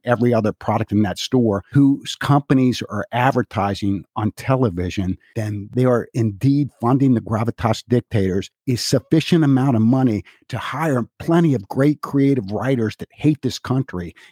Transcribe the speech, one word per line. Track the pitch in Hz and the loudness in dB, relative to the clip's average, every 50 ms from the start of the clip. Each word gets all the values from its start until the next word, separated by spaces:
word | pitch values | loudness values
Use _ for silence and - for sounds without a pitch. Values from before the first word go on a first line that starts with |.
| - | -2
every | 123 120 107 120 120 117 | -2 0 0 2 2 2
other | 113 107 107 | 2 0 -2
product | - - - - 107 101 113 - | -2 -4 -4 -2 -2 -2 -2 0
in | 104 104 104 | 0 0 0
that | 95 90 - | 0 -2 -6
store | - - - 127 120 113 98 101 - _ | -6 -2 0 0 2 2 0 -2 -4 _
whose | - 139 139 139 139 - - - - | 2 4 4 4 2 0 -4 -10 -10
companies | - - - 143 143 139 - 143 131 131 127 117 - - - | -4 0 2 2 2 2 2 2 2 2 2 0 -2 -6 -8
are | 104 104 - - | -6 -8 -6 -4
advertising | - 117 123 135 131 123 117 - - 110 95 101 101 - - 98 98 92 - _ - | -2 0 2 2 2 0 -2 -2 -2 -4 -2 -2 -2 -2 -2 -2 -2 -4 -6 _ -8
on | - 107 104 | -4 -4 -4
television, | - - - - 131 127 131 110 85 87 90 90 - - 95 92 90 - _ _ - | -4 -4 -4 -2 0 0 0 0 -2 -2 -4 -4 -4 -4 -4 -4 -4 -8 _ _ -10
then | - 107 107 104 104 98 104 | -8 -6 -6 -6 -8 -8 -6
they | - 123 127 | -2 0 2
are | 127 123 117 117 - - | 2 2 0 -2 -4 -4
indeed | 131 113 110 101 95 - 135 139 143 147 123 - - | -2 -2 -2 -2 0 0 2 2 2 0 -4 -4 -2
funding | 117 117 135 139 139 135 123 | 0 2 2 4 4 2 2
the | 110 | 2
gravitas | 101 104 113 104 107 113 - - - 113 110 - - - | 0 -2 -4 -2 -2 -4 -4 -2 0 -2 -2 -2 -2 0
dictators | 123 120 - - - 107 95 95 90 98 92 - _ _ _ - | 0 0 0 0 -2 0 0 0 0 -2 -4 -6 _ _ _ -4
a | 123 | -4
sufficient | 113 - - - 131 - - - 165 - - 185 165 156 | -4 -2 0 0 -2 0 2 0 0 2 2 2 2 4
amount | 143 135 127 127 143 127 | 4 4 2 2 2 2
of | 110 110 | 4 4
money | 113 127 131 131 123 107 101 92 - - _ _ - | 4 4 4 2 2 0 -2 -4 -8 -16 _ _ -10
to | - 107 | -10 -8
hire | - - - 135 160 165 139 123 113 - _ - | -8 -8 -6 -4 -2 -2 0 -2 -2 -4 _ -8
plenty | - - 165 175 170 160 135 | -2 0 2 4 4 4 2
of | 117 98 - | 0 -2 -4
great | - 127 135 147 147 - | -2 0 2 2 2 0
creative | - - - 139 139 139 139 127 101 95 | -4 -4 0 2 2 2 2 0 -2 -4
writers | 104 104 104 131 139 120 110 110 - - | -4 -4 -2 -2 0 0 0 -2 -4 -6
that | - - | -14 -18
hate | _ - - 147 156 - - | _ -2 0 0 0 0 -2
this | 127 - - | -6 -6 -6
country | - - 127 135 135 - - 90 87 85 - _ - - | -6 -4 -2 -2 -2 -4 -6 -10 -10 -10 -12 _ -20 -14